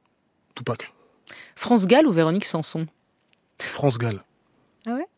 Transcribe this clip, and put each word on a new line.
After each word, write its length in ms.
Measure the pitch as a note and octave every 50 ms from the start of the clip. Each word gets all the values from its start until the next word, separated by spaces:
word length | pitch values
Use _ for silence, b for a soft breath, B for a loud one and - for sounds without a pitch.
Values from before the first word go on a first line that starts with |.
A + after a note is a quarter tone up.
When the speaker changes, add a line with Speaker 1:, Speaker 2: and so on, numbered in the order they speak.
| _ _ _ _ _ _ _ _ _ _ -
Speaker 1:
Tupac. 360 | - A#2+ - A#2 - - - - _ _ _ _ _ _ B B B B B B
Speaker 2:
France 300 | B - - B3 A3+ F#3 F3+
Gall 200 | A#3 C#4 D#4+ D4
ou 40 |
Véronique 340 | F#3+ E3 E3 D#3+ E3 G3 -
Sanson ? 420 | - - E3 D#3 - - E3 D#3+ D#3 _ _ _ _ _ _ _ _ _ _ _ _ _ -
Speaker 1:
France 380 | - - - - - C#3+ B2 A#2
Gall. 260 | A#2 A#2 G#2 F#2+ - _ _ _ _ _ _ _ _ _ _ _ - A3
Speaker 2:
Ah 60 | A#3+
ouais ? 120 | B3+ E4 - _